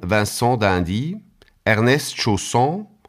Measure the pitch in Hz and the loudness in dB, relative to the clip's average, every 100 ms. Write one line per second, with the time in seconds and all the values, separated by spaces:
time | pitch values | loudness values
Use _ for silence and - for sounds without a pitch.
0 | 90 107 104 - 120 123 104 92 85 104 | 0 0 0 0 0 2 2 2 0 -2
1 | 151 208 - _ _ _ - 107 120 147 | -4 -8 -14 _ _ _ 0 2 4 2
2 | - - 120 98 - 120 131 185 214 _ | 0 -4 -2 -2 0 0 0 -2 -10 _